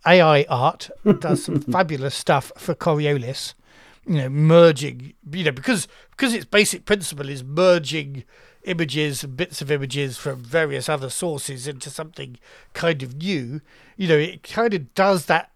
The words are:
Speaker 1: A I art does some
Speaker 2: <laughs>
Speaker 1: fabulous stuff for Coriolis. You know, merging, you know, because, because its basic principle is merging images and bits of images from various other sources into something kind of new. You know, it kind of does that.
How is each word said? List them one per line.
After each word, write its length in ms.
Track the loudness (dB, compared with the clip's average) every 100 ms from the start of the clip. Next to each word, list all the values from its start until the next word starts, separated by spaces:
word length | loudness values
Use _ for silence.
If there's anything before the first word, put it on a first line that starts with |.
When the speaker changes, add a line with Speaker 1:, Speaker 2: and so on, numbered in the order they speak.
| 6
Speaker 1:
A 160 | 8
I 240 | 8 6 4
art 400 | 2 0 0 -8 -2 2 2
does 240 | 2 -2
some 180 | -2 -4
Speaker 2:
<laughs> 100 | 0
Speaker 1:
fabulous 440 | 0 0 -2 -6 -4
stuff 360 | 0 0 0 -10
for 160 | -8
Coriolis. 800 | -4 0 0 0 -2 -4 -10 -12 -14 _ _ -20 _ -4
You 80 | -2
know, 120 | 0
merging, 840 | 2 6 10 8 6 -2 -10 -16 -20 -10
you 120 | -4
know, 80 | -2
because, 360 | -2 0 -2 -2 -14 _
because 220 | -4 -2
its 120 | -2 -4
basic 400 | -2 0 -2 -2
principle 440 | -2 -2 -10 -10
is 140 | -10
merging 800 | -6 2 4 4 0 -6 -8 -12 -16 _ _ _
images 600 | -6 -4 -2 -2 -2 -4
and 140 | -8 -8
bits 240 | -8 -6
of 80 | -4
images 480 | -4 -4 -4 -6 -6
from 240 | -10 -10
various 480 | -4 0 0 -2 -4
other 200 | -4 -6
sources 580 | -6 -6 -6 -8 -10 -12
into 220 | -12 -12
something 460 | -12 -12 -12 -16 -16 _ -20 -18
kind 300 | -4 -2 -2
of 120 | -6 -8
new. 440 | -4 -4 -4 -10 -12 _ _ -4
You 100 | 2
know, 100 | 2
it 240 | 2 -6
kind 320 | -8 -2 0
of 200 | -2 -4 0
does 300 | 2 2 2
that. 240 | 0 0